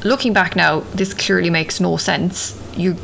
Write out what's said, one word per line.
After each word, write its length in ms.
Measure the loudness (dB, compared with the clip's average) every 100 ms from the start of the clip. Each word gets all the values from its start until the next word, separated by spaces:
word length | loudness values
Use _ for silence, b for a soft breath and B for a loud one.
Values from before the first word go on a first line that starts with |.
| 0
Looking 280 | 0 2
back 220 | 2 2 2
now, 260 | 2 2 -2
this 200 | -2 -2
clearly 360 | -2 0 2 2
makes 300 | 0 0 0
no 180 | 0 0
sense. 560 | 0 0 -2 -2 -6 -8 -10 -2
You're 220 | -2 -2